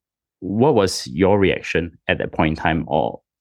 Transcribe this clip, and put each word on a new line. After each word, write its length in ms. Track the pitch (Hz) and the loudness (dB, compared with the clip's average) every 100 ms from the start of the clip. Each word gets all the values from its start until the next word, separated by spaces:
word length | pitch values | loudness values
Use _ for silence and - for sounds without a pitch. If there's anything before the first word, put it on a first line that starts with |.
| _ _ _ _ | _ _ _ _
what 340 | 92 104 135 113 | -6 0 2 4
was 320 | 95 - 64 | 2 -2 -6
your 320 | 64 92 104 | 0 2 4
reaction 580 | 92 - - 82 85 - - | 2 0 -4 -4 -4 -6 -4
at 80 | 90 | -2
that 160 | - | -2
point 240 | - 82 78 | 0 0 0
in 40 | |
time, 220 | 82 80 - | -2 -2 -2
or 340 | 76 58 - _ _ | -2 -2 -6 _ _